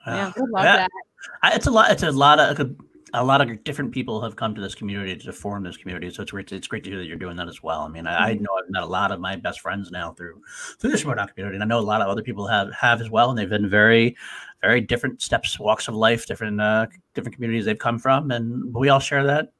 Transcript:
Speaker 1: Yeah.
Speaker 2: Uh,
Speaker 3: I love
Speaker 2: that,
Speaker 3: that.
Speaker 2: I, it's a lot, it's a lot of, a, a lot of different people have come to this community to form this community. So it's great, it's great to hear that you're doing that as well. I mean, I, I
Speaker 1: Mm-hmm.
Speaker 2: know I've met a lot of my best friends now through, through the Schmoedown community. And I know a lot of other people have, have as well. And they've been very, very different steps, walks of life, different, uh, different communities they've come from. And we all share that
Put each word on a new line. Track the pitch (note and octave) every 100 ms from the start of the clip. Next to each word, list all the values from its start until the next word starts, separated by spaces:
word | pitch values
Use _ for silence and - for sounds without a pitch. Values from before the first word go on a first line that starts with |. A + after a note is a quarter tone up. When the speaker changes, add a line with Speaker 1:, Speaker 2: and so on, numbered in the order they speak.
| -
Speaker 1:
Yeah. | D3 G3
Speaker 2:
Uh, | G3
Speaker 3:
I |
love | B3+ G3+
Speaker 2:
that, | F#3 G3+
Speaker 3:
that. | F#3 - - _ - -
Speaker 2:
I, | -
it's | G#3 -
a |
lot, | A3+ G#3+
it's | G3+
a | E3
lot | C3+ C#3+ D3+
of, | C#3+ C#3+
a, | C#3+ - - _ _
a | A#2+
lot | B2+ C#3
of | B2 G#2+
different | - C#3+ C3
people | B2+ A#2 G#2+
have | A2 G#2
come | A2
to | G#2
this | G2
community | - G#2 G2+ F#2+ F2+
to | -
form | - G2+ G2+
this | F2+ -
community. | - F2 F2
So | -
it's | G2+
great, | G2 F#2+
it's | F#2+ -
great | A2
to | F2+
hear | G2
that | E2+
you're | D#2+
doing | D#2 F2
that | E2+
as | -
well. | D#2+ D#2+
I | D2+
mean, | D#2+ E2+
I, | E2+ G2+
I |
Speaker 1:
Mm-hmm. | A2
Speaker 2:
know | G#2 F#2+
I've | -
met | F#2+
a | E2+
lot | F#2 G2
of | F#2+
my | F#2 F#2+
best | F2 E2+
friends | F2 G2 F2+
now | F2+ E2+
through, | - F2 D#2+ - - - -
through | B3
the | G#3+
Schmoedown | D3 A2 G2+
community. | - G2 G2
And |
I | G#2+
know | A#2
a |
lot | G#2 A2
of | G2
other | G#2
people | B2 G#2 G2+
have, | G#2 G2+
have | - B2 A#2
as | A2+
well. | A2 B2
And | A#2+
they've | F#2+
been | G#2 G2+
very, | G#2 G#2+ A2+ A#2 - - - - -
very | G2 B2
different | G#2 A#2+ C3 -
steps, | - A#2 - -
walks | G#2 A2 -
of |
life, | A2 A2 A2+ -
different, | G2+ G#2+ G#2
uh, | G#2+ A2 A2 - _
different | - B2+
communities | G#2 A#2 A2+ G#2+
they've | G#2+
come | B2 A#2
from. | C3+ E3 D3+
And | A#2+ A2+ B2 B2+
we | A#2 C#3
all | C3+
share | - C#3+
that | C#3 D3 D3+ _